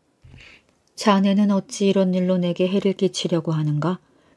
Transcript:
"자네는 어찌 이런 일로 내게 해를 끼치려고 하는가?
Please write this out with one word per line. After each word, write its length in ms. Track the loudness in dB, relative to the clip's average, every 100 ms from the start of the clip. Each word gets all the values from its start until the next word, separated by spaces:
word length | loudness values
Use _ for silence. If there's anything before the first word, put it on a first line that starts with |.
| _ _ -20 -20 -20 -20 _ _ _ -4
"자네는 560 | 2 4 4 2 2
어찌 380 | 0 -2 -2 0
이런 240 | 2 0
일로 240 | 0 0 0
내게 280 | -2 0 -2
해를 240 | 0 -2
끼치려고 580 | 0 -2 -2 -2 -2 -2
하는가? 480 | -2 -2 -2 -2 -4 _ _ _